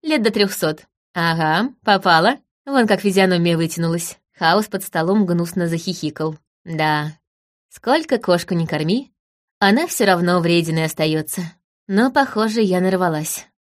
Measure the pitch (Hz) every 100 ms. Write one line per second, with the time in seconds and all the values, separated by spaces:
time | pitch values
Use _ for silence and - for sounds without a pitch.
0 | 311 294 220 226 196 - 160 - _ _
1 | _ 175 170 165 156 165 254 - - 196
2 | 190 160 196 285 _ _ 277 269 214 196
3 | 202 190 190 175 170 165 165 170 165 170
4 | - - _ - 165 196 208 196 - 165
5 | 165 214 180 170 170 185 170 165 180 175
6 | 151 - 160 156 _ _ 170 160 156 151
7 | 151 151 _ _ _ _ _ - 233 311
8 | 320 247 - 170 - 170 160 151 156 240
9 | - _ _ _ _ - 202 240 339 -
10 | 196 175 175 180 170 170 160 160 160 -
11 | 156 156 151 - 165 - _ _ - 196
12 | 262 285 269 214 220 226 196 180 185 185
13 | 180 151 160 - - _